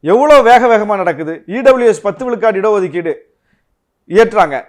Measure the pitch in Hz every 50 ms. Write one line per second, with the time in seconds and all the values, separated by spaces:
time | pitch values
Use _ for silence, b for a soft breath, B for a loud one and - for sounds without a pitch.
0 | - 151 196 240 285 302 294 277 - 226 247 240 247 240 226 208 208 208 208 196
1 | 180 175 160 139 160 151 165 - _ - 190 254 247 269 262 254 240 226 202 -
2 | - 202 202 - 262 247 240 202 220 220 202 190 190 220 208 202 185 170 143 175
3 | 170 165 147 - _ _ _ _ _ _ _ _ _ _ _ _ _ _ _ _
4 | _ _ 165 208 226 - 202 208 175 156 139 123 -